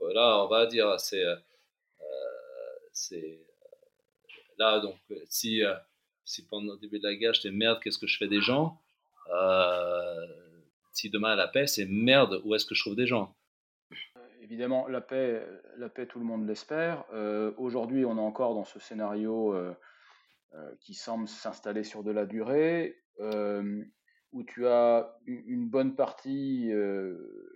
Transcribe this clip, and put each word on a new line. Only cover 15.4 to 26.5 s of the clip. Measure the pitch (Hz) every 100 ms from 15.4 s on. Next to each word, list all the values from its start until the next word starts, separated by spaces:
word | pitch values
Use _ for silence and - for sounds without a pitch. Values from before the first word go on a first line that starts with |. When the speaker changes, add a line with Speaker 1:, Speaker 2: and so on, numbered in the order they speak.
| - 95 - 120
Speaker 2:
la | 117
paix, | - 120
tout | 120
le | 117
monde | 110 107
l'espère. | 107 - 156 165 151 -
Euh, | 110 104 104 107 110
aujourd'hui, | 127 120 113 131 123
on | 110
est |
encore | 107 110 123
dans | 110 95
ce | 104
scénario, | - 110 104 104 110 113 107 92
euh, | 90 87 - _ _ _ _ _ _
euh, | 78 73 58
qui | -
semble | 95 120 113 107
s'installer | - 107 85 107 107
sur | 107 110
de | 104
la | 104 98
durée, | 110 113 143 160 170 160 - _ -
euh, | 107 104 104 101 101 104 - _ _ _ _
où | 127
tu | 117 120 123
as | 120 120 117 - - 123
u-, | 123 113
une | 123 117
bonne | 131 135 135
partie, | 123 - 135 139 135